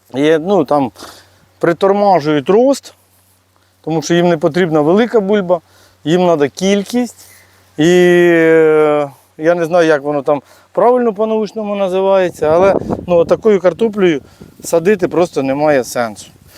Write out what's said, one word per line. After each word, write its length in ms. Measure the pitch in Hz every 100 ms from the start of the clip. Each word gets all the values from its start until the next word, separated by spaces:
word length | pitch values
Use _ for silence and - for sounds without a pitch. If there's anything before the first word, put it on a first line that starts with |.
| _
є, 240 | 127 151 160
ну, 260 | 170 202
там, 280 | 135 147 127 - - - _ _ _ _
притормажують 920 | 170 170 196 202 202 175 147 151 131
рост, 440 | 202 262 269 - _ _ _ _ _ _ _ _ _
тому 180 | - 160
що 120 | -
їм 140 | 170 175
не 80 | 165
потрібна 440 | 165 147 185 151
велика 400 | 147 202 240 233
бульба, 400 | 190 208 175 170 - _ _ _
їм 220 | 147 180 180
треба 220 | 165 143
кількість. 760 | - 190 202 196 247 240 - - - _ _ _ -
І, 100 | 160 180 180 175 175
е, 800 | 170 165 160 160 156 151 147 143 131 _ -
я 160 | 156
не 100 | 175
знаю, 240 | 160 180 160
як 140 | 147
воно 200 | 143 147
там 200 | 135 147 - _ _
правильно 420 | - 220 247 240
по-научному 600 | 196 220 220 208 220 208
називається, 720 | 202 196 185 190 196 180 - 151
але, 280 | 165 196 180 - - -
ну, 180 | 170
такою 360 | 165 180 226 196
картоплею 600 | 180 165 226 208 185 143 - - - -
садити 440 | - 170 170 208 170
просто 340 | 151 175 151
немає 420 | 135 139 151 143
сенсу. 420 | 117 127 117 104 - _ _